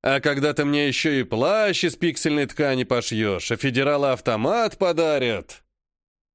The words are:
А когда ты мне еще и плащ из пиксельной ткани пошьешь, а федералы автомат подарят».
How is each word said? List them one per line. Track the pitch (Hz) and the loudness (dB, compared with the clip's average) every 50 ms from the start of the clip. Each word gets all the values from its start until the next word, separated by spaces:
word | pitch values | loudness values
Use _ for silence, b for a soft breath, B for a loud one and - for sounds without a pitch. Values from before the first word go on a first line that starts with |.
А | - 131 135 139 | 0 0 0 2
когда | 135 147 143 139 139 151 139 | 0 0 0 2 0 0 0
ты | - 147 | 0 0
мне | 143 147 147 147 | 0 2 2 0
еще | 143 123 - - 160 | 0 -2 0 0 0
и | 147 135 123 | 0 0 0
плащ | - 110 110 131 170 202 220 214 202 175 - - | 0 -2 0 2 2 2 2 2 0 0 0 -2
из | 165 131 | -2 -2
пиксельной | - 175 170 143 - - 160 147 147 143 | 0 -2 -2 -2 0 -2 0 0 0 0
ткани | 131 - - 147 139 131 127 123 | -2 -2 -2 0 0 0 -2 0
пошьешь, | - 127 120 - - 117 107 110 104 95 87 - - | 0 -2 -2 -2 -2 -2 0 0 0 -2 -2 -2 -4
а | 117 | -4
федералы | 110 - 135 120 127 135 143 147 143 143 135 | -2 -2 -2 0 0 0 2 2 2 2 0
автомат | 127 - - 131 113 107 113 147 208 240 226 208 - | 0 0 0 -2 0 0 0 0 2 0 0 -2 0
подарят». | - 190 175 170 156 165 156 151 139 127 120 110 90 - - - - _ _ _ _ _ _ _ _ _ _ _ _ _ _ | 0 0 0 2 2 2 2 2 2 0 0 -2 -4 -6 -12 -20 -20 _ _ _ _ _ _ _ _ _ _ _ _ _ _